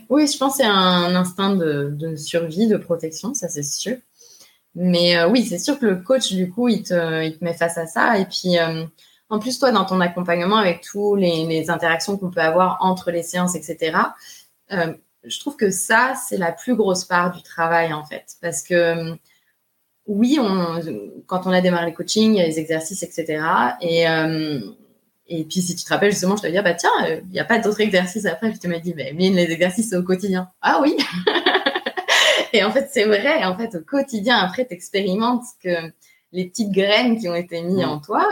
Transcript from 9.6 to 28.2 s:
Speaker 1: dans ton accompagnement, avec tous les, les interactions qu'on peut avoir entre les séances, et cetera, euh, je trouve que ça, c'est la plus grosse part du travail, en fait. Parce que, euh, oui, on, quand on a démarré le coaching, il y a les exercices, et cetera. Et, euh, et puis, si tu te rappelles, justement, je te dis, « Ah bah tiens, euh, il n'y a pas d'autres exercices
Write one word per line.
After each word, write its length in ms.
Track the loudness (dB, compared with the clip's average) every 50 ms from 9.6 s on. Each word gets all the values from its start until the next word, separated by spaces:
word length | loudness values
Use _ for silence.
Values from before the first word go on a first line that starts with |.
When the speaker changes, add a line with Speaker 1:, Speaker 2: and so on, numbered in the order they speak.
| 2 4 4
Speaker 1:
dans 120 | 2 2
ton 160 | 2 2 0
accompagnement, 580 | 0 0 0 -2 -2 0 0 0 2 2 2 2
avec 240 | 2 2 0 -2 -6
tous 340 | -10 -6 -2 0 2 2
les, 280 | 2 2 2 2 0 0
les 240 | -2 -2 -2 -2 -2
interactions 460 | -2 0 0 0 0 0 -2 -4 -4
qu'on 140 | -4 -4 -4
peut 100 | -2 0
avoir 380 | 0 2 4 4 4 2 2 2
entre 300 | 0 0 0 0 -2 -4
les 140 | -4 -4 -4
séances, 320 | -4 -2 -2 -2 -2 -2
et 60 | -4 -6
cetera, 520 | -10 -8 -4 -4 0 0 0 0 -2 -4 -10 -20 -20 -20 -20 -20 _ _ _ _ -8
euh, 240 | -4 -4 -2 -4 -4 -8 _ _ _ _ -14
je 160 | -12 -12 -10
trouve 160 | -8 -8 -4
que 140 | -2 0 0 0
ça, 420 | -2 0 2 2 4 4 2 0
c'est 220 | -4 -6 -6 -4
la 160 | -2 -2 -2 -4
plus 240 | -4 -4 -2 0
grosse 280 | 2 2 2 0 0 -2
part 280 | 0 0 0 0 0 -2
du 100 | -6 -12
travail, 500 | -12 -6 -4 -2 0 2 2 0 0 -2
en 120 | -6 -8
fait. 320 | -10 -14 -14 -14 -18 -16 _
Parce 220 | -8 -8 -6 -6 -4
que, 120 | 0 2
euh, 400 | 2 4 2 2 -2 -4 -8 -10 -12 _ _ _ _ _ _ _ _ _ _ _ _ _ _ _ _ _
oui, 320 | -4 0 2 2 4 4 4
on, 400 | 2 2 2 0 0 -2 -2 -4 -6 -6 -8 -8 -10 -12 -16 -18 -8
quand 200 | -6 -4 -2 0
on 60 | 2 2
a 80 | 2
démarré 260 | 4 2 2 0 0
le 100 | -2 -4
coaching, 380 | -6 -6 -2 0 2 4 4 4
il 40 | 4
y 20 |
a 60 | 4
les 120 | 2 0 -2
exercices, 440 | -2 -2 -2 -4 -4 -6 -8 -10 -10
et 60 | -8
cetera. 680 | -8 -6 -6 -4 -4 -2 0 0 2 2 2 0 -2 -2
Et, 280 | -4 0 2 2 2 2
euh, 500 | 2 2 0 0 0 -2 -2 -4 -4 -6 -6 -10 -14 -20 _ _ _ _ _ _ _ _ _ -8
et 160 | -6 -6 -6
puis, 160 | -4 -2 -2
si 160 | -2 -2 -4
tu 80 | -8 -4
te 40 | -2
rappelles, 220 | 0 2 2 2
justement, 260 | 2 2 2 0 0
je 60 | 0 -2
te 60 | -2
dis, « 80 | 0 0
Ah 40 | 2
bah 120 | 0 0
tiens, 160 | 0 0 2 2 2 0
euh, 160 | 0 -2 -4 -6
il 40 | -6
n'y 80 | -6 -4
a 60 | -2
pas 160 | 0 0 0
d'autres 200 | 2 0 0 2
exercices 460 | 2 2 2 2 2 0 -2 -4